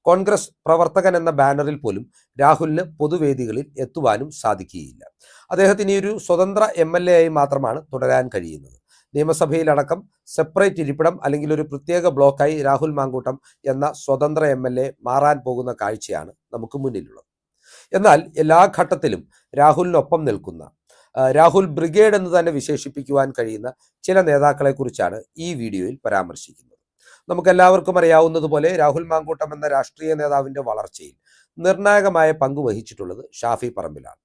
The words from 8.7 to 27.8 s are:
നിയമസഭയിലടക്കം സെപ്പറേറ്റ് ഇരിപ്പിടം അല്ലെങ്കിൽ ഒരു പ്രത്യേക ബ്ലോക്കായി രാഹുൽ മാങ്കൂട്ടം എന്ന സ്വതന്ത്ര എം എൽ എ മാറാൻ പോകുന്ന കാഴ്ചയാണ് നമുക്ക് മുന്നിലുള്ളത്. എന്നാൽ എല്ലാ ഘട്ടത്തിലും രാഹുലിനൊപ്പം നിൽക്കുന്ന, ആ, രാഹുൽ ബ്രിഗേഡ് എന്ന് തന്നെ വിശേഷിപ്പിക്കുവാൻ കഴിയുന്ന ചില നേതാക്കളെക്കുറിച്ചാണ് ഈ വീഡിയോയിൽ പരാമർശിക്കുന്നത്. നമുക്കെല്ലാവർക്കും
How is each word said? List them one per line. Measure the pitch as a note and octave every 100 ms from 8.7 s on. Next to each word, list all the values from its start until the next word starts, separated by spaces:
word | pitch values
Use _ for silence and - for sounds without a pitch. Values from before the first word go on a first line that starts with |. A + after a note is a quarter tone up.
| B1+ _ _ _
നിയമസഭയിലടക്കം | C#3+ D3+ D#3+ E3+ E3 D#3 C#3+ C#3 F3 - _ _
സെപ്പറേറ്റ് | - D#3 - G3 F#3+
ഇരിപ്പിടം | D3 C#3+ D#3+ F3+
അല്ലെങ്കിൽ | C#3+ D3 D3+
ഒരു | D3+
പ്രത്യേക | D#3 C#3 D3 F3 F3
ബ്ലോക്കായി | C3+ C#3 C#3 D3 D#3
രാഹുൽ | C3+ C#3 D#3
മാങ്കൂട്ടം | D3 C3+ B2+ B2+ C3+ _ _ C#3
എന്ന | C3+ C#3+
സ്വതന്ത്ര | C#3+ - C3 D3 D3+
എം | D#3 C3 B2+
എൽ | B2
എ | C3+ -
മാറാൻ | A#2 C3 C#3+ D3
പോകുന്ന | B2 B2 B2+
കാഴ്ചയാണ് | A#2 G#2 A2 - F2 D#2 _ _
നമുക്ക് | A#2 A2+ C#3+
മുന്നിലുള്ളത്. | C3+ G#2+ - - _ _ _ _ _ - _
എന്നാൽ | F#3+ G3+ D#3 E3+ -
എല്ലാ | D#3 E3 F#3+ -
ഘട്ടത്തിലും | E3 F#3 D3+ F#2 - _ _ C3
രാഹുലിനൊപ്പം | D3 D3 F3+ E3+ - E3
നിൽക്കുന്ന, | D3 G2+ F2 E2 D2 _ _ _ _ -
ആ, | C3
രാഹുൽ | C3 E3+ G3 F#3+
ബ്രിഗേഡ് | D3 E3 E3 G#3+
എന്ന് | G3+ F#3 F3+
തന്നെ | E3+
വിശേഷിപ്പിക്കുവാൻ | D3 B2+ D3 C#3+ C#3+ C3+ C#3 C3+ C3
കഴിയുന്ന | A2+ A2 A#2+ - _ _
ചില | - F#3+
നേതാക്കളെക്കുറിച്ചാണ് | F3 C#3+ D3 C#3+ C#3+ C#3 B2+ - F2+ G#2 - -
ഈ | E3
വീഡിയോയിൽ | D#3 A2+ G2 F#2 -
പരാമർശിക്കുന്നത്. | A2+ G2+ F2+ D#2+ - _ _ _ _ _ _ _ -
നമുക്കെല്ലാവർക്കും | F3 F3 F3+ F3+ F#3